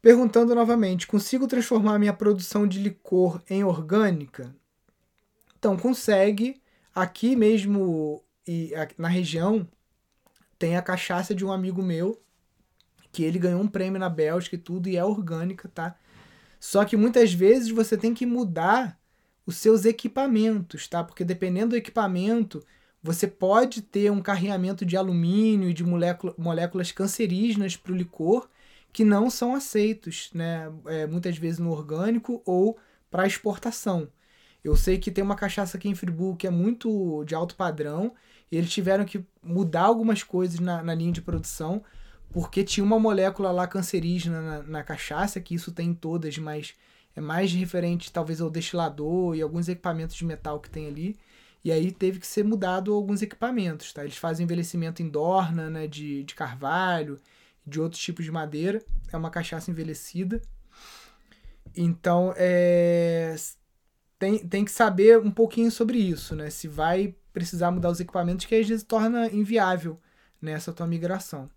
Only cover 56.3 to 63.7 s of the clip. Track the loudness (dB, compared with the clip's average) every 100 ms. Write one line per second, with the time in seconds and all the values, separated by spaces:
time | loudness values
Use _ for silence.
56.3 | -10 -10 -6 -2 0 0 -2 -4 -10 _
57.3 | _ _ _ -10 -4 -4 -4 -10 -8 -6
58.3 | -6 -6 -4 -2 -4 -2 -4 -4 -8 -6
59.3 | -6 -6 -8 -8 -6 -8 -10 -10 -6 -4
60.3 | -4 -8 -18 -20 -20 -20 -20 -20 _ _
61.3 | _ -20 -20 -16 -2 -2 0 2 2 2
62.3 | 2 4 4 6 6 6 4 2 0 -2
63.3 | -6 -12 -16 _